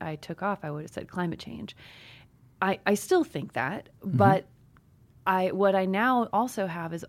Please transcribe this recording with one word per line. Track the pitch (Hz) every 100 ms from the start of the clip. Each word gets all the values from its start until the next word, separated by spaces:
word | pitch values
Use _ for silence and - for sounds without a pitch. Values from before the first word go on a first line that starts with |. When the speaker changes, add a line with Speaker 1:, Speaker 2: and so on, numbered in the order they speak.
Speaker 1:
I | 165 151
took | - 165
off, | 196 196
I | 156
would | 147
have | 156
said | - -
climate | 185 175 -
change. | - - - - - - - - - _ - -
I, | 190 190 -
I | 202
still | - 370
think | 302 151 131
that, | 120 127 190 - - 202
Speaker 2:
Mm-hmm. | 131
Speaker 1:
but | 196 190 - _ _ - _ _ _ - -
I, | 185 185
what | 190 196 190
I | 190
now | 190 247 254 220
also | 202 254 226 190
have | 170 165
is | 165